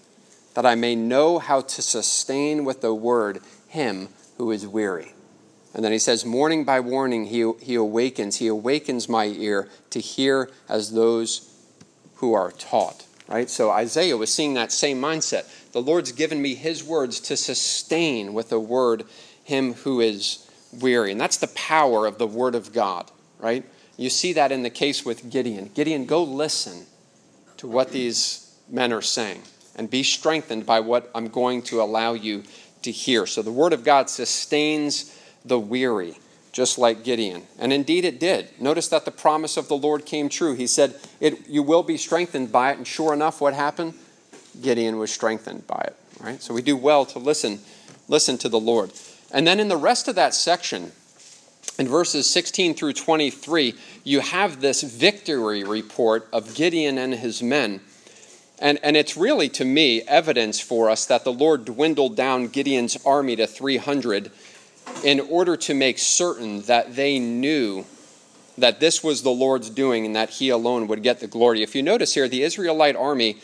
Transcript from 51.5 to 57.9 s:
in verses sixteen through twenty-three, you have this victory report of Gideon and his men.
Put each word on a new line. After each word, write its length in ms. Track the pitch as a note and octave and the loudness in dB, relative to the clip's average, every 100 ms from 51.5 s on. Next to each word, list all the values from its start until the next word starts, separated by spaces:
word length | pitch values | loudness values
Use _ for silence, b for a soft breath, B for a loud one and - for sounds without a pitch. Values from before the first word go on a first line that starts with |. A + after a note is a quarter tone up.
| _ - - | _ -14 -6
in 100 | C3 | 0
verses 400 | C#3+ F3 D3+ B2+ | 0 2 0 2
sixteen 460 | F3+ E3+ - F3+ | 0 0 0 0
through 180 | D3+ D#3 | 0 -4
twenty-three, 800 | C3 - D#3 D3 - - E3 B2+ - B B | -4 0 2 2 -2 -2 0 0 -2 B B
you 160 | - C#3 | 0 0
have 400 | C3 F3+ F3+ C#3 | 0 0 0 0
this 220 | C#3 B2+ | 0 0
victory 800 | C#3+ A#2 E3 G3+ - C#3 A2 G#2 | -4 2 2 2 -4 -2 0 -2
report 640 | G2 G#2+ G#2+ - A#2 A2 A2+ | -4 -6 -6 0 2 2 0
of 220 | A2+ A2 | -6 -4
Gideon 440 | A2+ E3+ E3 D3+ C3 | -2 0 2 0 -2
and 160 | B2+ | -4
his 280 | B2 A#2+ A2 | -4 -6 -4
men. 380 | A#2+ D3 A#2 F#2+ - | 0 0 0 -4 -12